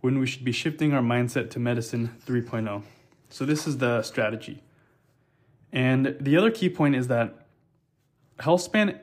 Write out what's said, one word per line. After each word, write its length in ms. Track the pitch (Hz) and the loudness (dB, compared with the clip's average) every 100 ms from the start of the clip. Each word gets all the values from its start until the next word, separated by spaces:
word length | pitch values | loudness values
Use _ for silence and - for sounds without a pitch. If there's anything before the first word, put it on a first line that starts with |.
when 180 | 127 135 | 2 2
we 80 | 127 | 0
should 180 | - | -2
be 60 | 123 | -4
shifting 440 | 120 165 151 156 | -2 -4 0 2
our 80 | 143 | 2
mindset 480 | 120 120 123 135 110 | 2 2 0 -2 -4
to 100 | - | -4
medicine 560 | 120 120 113 120 117 - | -2 -2 -2 -4 -4 -8
three 200 | - 123 | -4 -4
point 260 | 120 117 110 | -2 -4 -4
oh. 160 | 101 101 - _ _ _ | -6 -12 -20 _ _ _
So 160 | - | -8
this 240 | 135 151 151 | -2 -2 -2
is 100 | 131 | 0
the 240 | 127 120 | 0 0
strategy. 600 | - - 107 110 - - _ _ _ _ _ _ _ _ _ _ _ | -2 -2 -2 -4 -10 -16 _ _ _ _ _ _ _ _ _ _ _
And 460 | 127 127 131 135 - | 0 2 2 0 -2
the 180 | 139 156 | 2 4
other 140 | 220 | 4
key 200 | 226 180 | 2 -2
point 260 | 180 147 131 | 2 2 2
is 100 | 123 | 0
that 400 | 120 117 - _ _ _ _ _ _ _ _ _ - | 0 0 -6 _ _ _ _ _ _ _ _ _ -6
health 220 | 147 175 | 2 2
span 360 | - 214 202 - | 2 0 0 -2